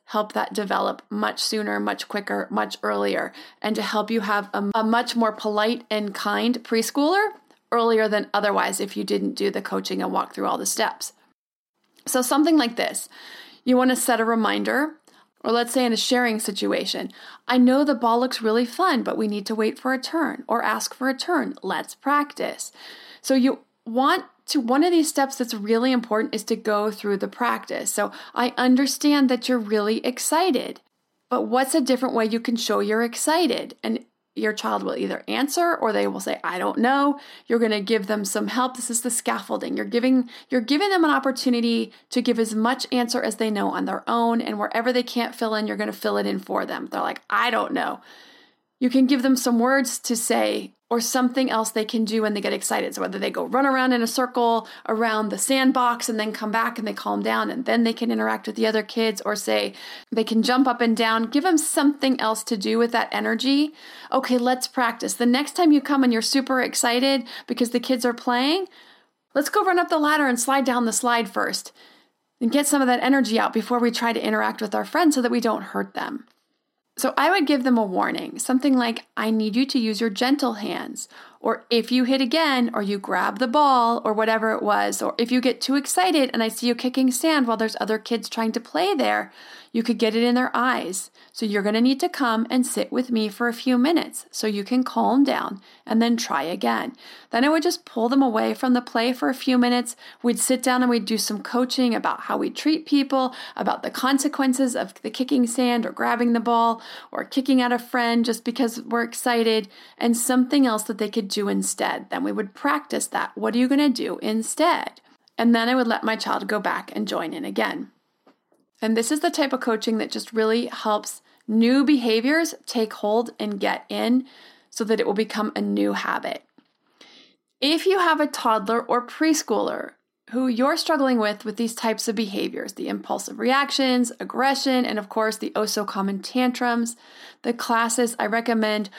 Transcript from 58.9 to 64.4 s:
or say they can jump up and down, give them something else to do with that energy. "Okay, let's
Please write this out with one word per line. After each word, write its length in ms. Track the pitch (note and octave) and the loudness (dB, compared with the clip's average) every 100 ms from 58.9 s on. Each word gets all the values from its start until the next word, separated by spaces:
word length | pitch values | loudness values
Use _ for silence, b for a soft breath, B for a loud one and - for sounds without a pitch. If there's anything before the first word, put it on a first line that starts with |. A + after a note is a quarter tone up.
| A#3 A3 G3 | -2 -2 -2
or 160 | G3+ G#3 | -4 -4
say 340 | - G#3+ G3+ G3 B B - | -2 0 -2 -6 B B -6
they 140 | A3+ A3 | -2 0
can 180 | A3+ | 2
jump 240 | A3 B3+ C4+ | 2 4 4
up 140 | A#3+ | 2
and 160 | A#3 A3+ | 2 2
down, 300 | A3+ A3+ A3+ | 2 0 0
give 160 | C#4+ | 0
them 140 | F4+ D#4+ | 2 2
something 640 | - - C#4+ C#4+ C4+ B3 | 2 2 2 2 0 0
else 240 | A3 A3 | 0 -2
to 140 | - A3 | -2 -2
do 200 | G#3 A3+ | 0 2
with 140 | A#3 | 2
that 160 | A#3 - | 0 -2
energy. 600 | G#3 G#3+ A3+ B3+ C#4 D4+ B B B B | -2 -2 0 2 2 2 B B B B
"Okay, 260 | C4 B3+ | -2 2
let's 300 | B3 | 2